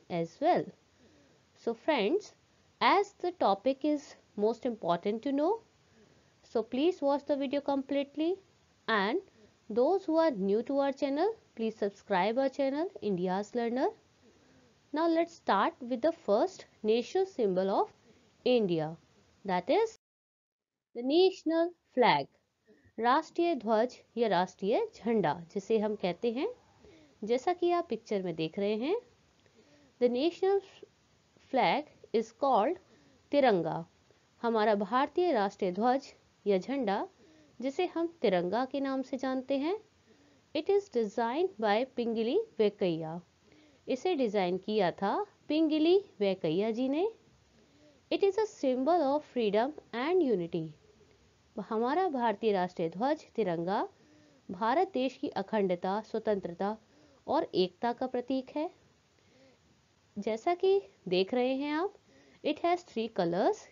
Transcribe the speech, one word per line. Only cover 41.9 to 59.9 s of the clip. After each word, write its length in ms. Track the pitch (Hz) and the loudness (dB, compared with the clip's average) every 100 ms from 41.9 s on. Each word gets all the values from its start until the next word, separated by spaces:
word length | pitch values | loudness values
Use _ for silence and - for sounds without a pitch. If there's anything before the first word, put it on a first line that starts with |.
| - | -4
Pingili 440 | 233 226 226 339 440 - | -2 -2 0 0 -2 0
Venkaiya। 600 | 208 202 190 160 160 170 - _ _ - - _ - | 0 2 -2 -2 -4 -10 -14 _ _ -20 -20 _ -6
इसे 280 | 254 370 339 | -2 0 0
design 420 | 233 202 180 185 | 0 2 0 -2
किया 340 | 196 214 175 | -2 0 0
था 340 | - 196 277 415 _ - | 0 -2 -2 -4 _ -2
Pingili 580 | 302 320 302 320 381 403 - | 0 2 2 4 2 0 -4
Venkaiya 520 | 202 190 165 160 220 | -2 0 -2 0 -2
जी 180 | 226 262 | -2 -2
ने। 180 | 285 415 453 _ _ _ _ _ _ - _ - | -2 -2 -4 _ _ _ _ _ _ -20 _ -6
It 120 | 330 | 0
is 160 | 392 381 | 2 2
a 60 | 427 | -2
symbol 580 | - 277 254 262 349 | -2 0 0 2 2
of 180 | 269 294 294 247 | 2 0 -2 -2
freedom 340 | 214 202 254 302 - | 2 2 0 -4 -10
and 300 | 226 285 370 285 | -6 0 2 2
unity। 340 | 202 170 175 160 151 _ _ _ _ _ _ _ - 190 | 0 -2 -4 -6 -10 _ _ _ _ _ _ _ -12 -6
हमारा 380 | 220 240 311 381 | -2 0 0 0
भारतीय 440 | 262 233 208 226 | 0 -2 0 0
राष्ट्रीय 380 | 196 180 - 165 | 0 -2 -4 -6
ध्वज 360 | 175 262 302 - - | -2 -2 -2 -6 -4
तिरंगा 520 | 190 165 170 214 392 - _ - _ _ - | -2 -2 -2 -2 -4 -10 _ -20 _ _ -14
भारत 400 | 180 220 285 381 | -4 0 2 0
देश 240 | 254 254 - | 0 -2 -4
की 120 | 294 | -8
अखंडता, 720 | - 190 220 196 175 185 202 | -6 -4 0 0 0 -2 -4
स्वतंत्रता 760 | 214 220 220 202 185 170 196 226 _ _ - _ - | -4 -4 -2 -2 -4 -6 -6 -6 _ _ -20 _ -4
और 160 | 285 - - | -2 0 0
एकता 380 | 180 - 233 | -2 -2 -4
का 140 | 240 254 | -4 -4
प्रतीक 420 | 247 247 262 262 | -4 -2 -4 -4
है। 200 | 302 330 - _ _ _ _ _ _ 269 _ _ _ _ | -6 -6 -8 _ _ _ _ _ _ -20 _ _ _ _